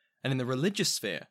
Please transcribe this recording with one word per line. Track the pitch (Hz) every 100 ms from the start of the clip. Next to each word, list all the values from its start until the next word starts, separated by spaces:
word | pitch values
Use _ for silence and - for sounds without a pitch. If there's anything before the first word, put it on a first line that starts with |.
| _ _
and | 127
in | 131
the |
religious | 123 131 170 196 196
sphere, | - 107 80 -